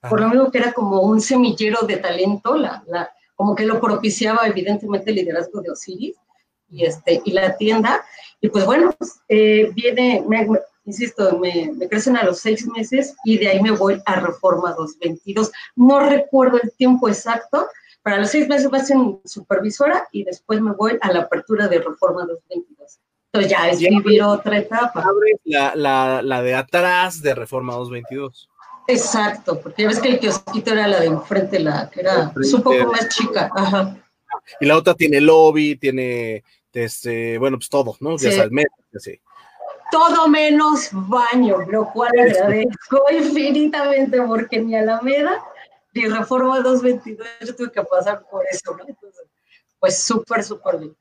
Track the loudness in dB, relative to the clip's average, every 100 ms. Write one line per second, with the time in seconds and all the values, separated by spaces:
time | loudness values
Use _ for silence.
0 | -2 0 2 2 2 0 -2 -2 -2 0
1 | 2 2 2 2 2 0 -2 -2 -2 -4
2 | -6 -2 -2 -2 -2 -2 -2 -8 -10 -8
3 | -8 _ _ _ -4 -2 -2 -2 -2 -2
4 | -4 -2 -2 0 0 -2 -4 -4 -4 -6
5 | -4 -4 -2 -4 -6 -10 -10 -12 -14 -12
6 | -12 -12 _ _ _ _ _ -4 -4 -2
7 | -2 0 0 0 0 0 0 2 0 -2
8 | -6 -20 -20 _ -2 0 2 2 2 -2
9 | -12 -14 _ 4 4 4 2 0 -2 2
10 | 2 0 0 0 2 0 -2 _ -14 -8
11 | -8 0 0 2 -2 -2 -4 -6 -4 -2
12 | 2 2 2 0 -2 -2 -2 -8 -2 0
13 | -2 -4 0 2 2 2 2 2 2 0
14 | -2 -2 -2 0 0 2 -2 -4 -8 -6
15 | -6 -6 -6 -4 -4 -6 -12 4 6 8
16 | 4 2 2 2 4 2 0 _ 2 4
17 | 2 -2 -4 -6 -2 -4 -4 -10 _ _
18 | -4 -2 0 0 2 2 2 0 2 2
19 | 2 -2 -14 -18 -4 -2 -2 0 0 0
20 | -4 -8 -8 -10 -4 -2 0 0 -2 0
21 | 0 0 0 -6 -2 0 2 0 -2 -2
22 | 0 0 -6 -10 _ -12 -12 _ -20 _
23 | _ _ _ -2 0 2 2 2 4 4
24 | 6 4 6 0 0 -2 -2 -2 -2 -2
25 | 0 2 2 0 0 0 0 0 0 2
26 | 0 -2 -2 -2 0 -2 -2 0 2 2
27 | 0 -2 -4 -4 -4 -8 -6 -8 -8 -12
28 | -12 -12 -12 -14 _ _ -20 -10 -2 0
29 | 0 -2 -2 -4 -6 -8 -8 -2 -2 0
30 | 0 2 0 -4 -6 -6 -2 0 2 2
31 | 2 -2 -2 -2 0 -2 -2 -4 -6 -4
32 | 0 0 -2 -2 0 2 2 2 2 0
33 | -2 -2 -2 -2 -4 -2 0 0 -2 -6
34 | _ _ _ -14 _ -2 2 4 4 2
35 | 2 4 6 8 8 6 0 0 -2 -2
36 | -4 -4 -6 -8 _ _ _ -6 -6 -6
37 | -8 -6 -4 -2 -2 -4 -4 -2 -2 -6
38 | -8 -2 0 2 2 0 -2 _ _ -18
39 | -16 -20 _ -20 -20 _ -18 -16 -2 2
40 | 4 4 4 4 4 4 4 0 -2 -8
41 | -2 -2 0 2 2 2 0 -2 -2 -4
42 | 0 4 4 4 2 0 -2 -6 -2 2
43 | 4 2 0 0 0 0 0 0 0 0
44 | 2 0 0 -2 -2 -4 -2 -2 0 -2
45 | 0 0 0 -4 -8 -20 -20 _ _ -6
46 | -4 -4 -2 0 0 0 2 2 2 -2
47 | -6 -16 -16 -14 -16 -10 -8 -8 -2 -2
48 | -2 -6 _ -8 -6 -6 -10 -14 -16 -20
49 | -20 _ -20 _ _ _ _ _ -2 -2
50 | -2 -4 -2 -6 -6 -8 -6 -6 -8 _